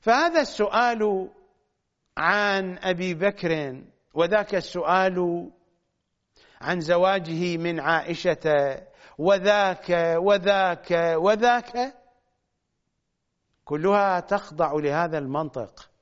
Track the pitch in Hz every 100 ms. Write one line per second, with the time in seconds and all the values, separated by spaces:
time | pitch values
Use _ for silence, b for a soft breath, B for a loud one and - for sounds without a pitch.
0 | - 240 339 330 269 - 208 196 240 233
1 | 214 190 185 - _ _ _ _ _ _
2 | _ - 165 202 208 196 190 180 190 180
3 | 185 165 196 202 175 160 143 127 - _
4 | _ 147 170 208 208 196 - 180 156 185
5 | 190 180 175 170 170 _ _ _ _ _
6 | _ _ _ b b b 143 180 156 175
7 | 185 196 165 165 180 170 170 165 143 165
8 | 156 170 180 156 160 147 139 131 - B
9 | B B 165 196 190 208 196 180 - 175
10 | 170 165 190 202 185 196 190 170 - 175
11 | 170 165 180 214 240 240 240 240 254 -
12 | _ _ _ _ _ _ _ _ _ _
13 | _ _ _ _ _ _ - 151 175 202
14 | 196 185 170 196 - 151 160 151 147 147
15 | 170 160 135 143 156 131 110 - - _